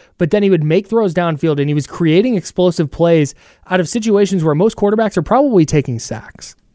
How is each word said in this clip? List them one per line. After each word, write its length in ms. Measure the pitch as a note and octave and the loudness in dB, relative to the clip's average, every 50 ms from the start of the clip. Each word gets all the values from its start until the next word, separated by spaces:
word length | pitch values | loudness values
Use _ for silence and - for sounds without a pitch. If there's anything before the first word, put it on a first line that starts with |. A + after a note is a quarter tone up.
| _ _ _ _ | _ _ _ _
but 100 | F3 D#3 | -2 0
then 120 | G3+ G#3 G#3 | 0 0 2
he 60 | G3 | 2
would 120 | F#3+ E3 D3+ | 2 2 2
make 240 | D3+ D#3 F#3+ G#3 - | 0 0 0 0 0
throws 260 | A3+ A#3 A3+ F#3+ D#3 | -2 0 0 0 0
downfield, 460 | F3+ F3 E3+ D#3+ C#3 - E3 D3+ C#3+ | -2 -2 -2 -2 -2 -2 -2 0 0
and 100 | C#3 D3 | 0 -2
he 40 | D3 | -2
was 140 | D3 C#3 - | -2 -4 -6
creating 480 | - - F3 D#3+ D3+ F3+ A3 C4 A#3+ | -6 -2 0 2 2 2 2 2 0
explosive 540 | F#3 D#3 - - - F3+ F3+ E3 - E3 C#3+ | -2 -4 -6 -2 0 0 0 2 0 -4 -4
plays 420 | - - E3 E3+ E3+ D#3+ D3 C#3 - - _ - _ _ _ - | -2 0 2 2 4 2 2 0 -4 -12 _ -20 _ _ _ -4
out 120 | F#3 F#3 | -2 -2
of 100 | F3 D#3 | -2 0
situations 540 | - A#3+ G#3+ A3+ G#3 G3+ G#3 F#3 F#3+ F#3 D#3 | -4 -4 -2 0 2 2 2 2 0 0 0
where 100 | D#3+ D3 | 0 0
most 200 | D3 F#3 A3+ - - | 2 0 0 0 0
quarterbacks 400 | G#3 G3+ G#3 G#3+ A3+ G#3 - G3 | -2 0 0 0 -2 0 -2 -2
are 60 | D#3+ | -2
probably 420 | - - B3+ D4 C#4+ A#3+ F#3+ D#3 | 0 0 2 2 4 4 2 2
taking 320 | - - D3+ C3+ - B2 A2+ | 4 2 0 0 0 -6 -8
sacks. 560 | - - A2+ A2 - - - - - - - _ _ _ _ | -8 -10 -12 -12 -14 -20 -20 -20 -20 -20 -20 _ _ _ _